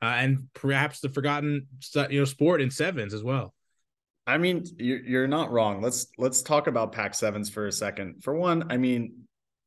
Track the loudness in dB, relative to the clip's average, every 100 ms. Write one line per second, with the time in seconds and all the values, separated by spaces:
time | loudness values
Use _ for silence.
0 | 0 2 2 2 -2 -4 0 2 2 -2
1 | -6 -2 0 0 0 -2 -6 -16 -2 0
2 | 2 2 0 4 4 4 2 0 -2 -2
3 | -4 -6 -2 -2 -4 -12 _ _ _ _
4 | _ _ -2 2 2 0 -4 -4 -2 -2
5 | 0 2 2 2 2 2 2 2 -2 -2
6 | -6 -2 0 0 2 2 2 0 0 -2
7 | -4 -2 -2 -2 -6 -4 -4 -2 -4 -4
8 | -10 -8 -4 0 0 0 0 0 2 2
9 | -2 -8 -20 _ _ _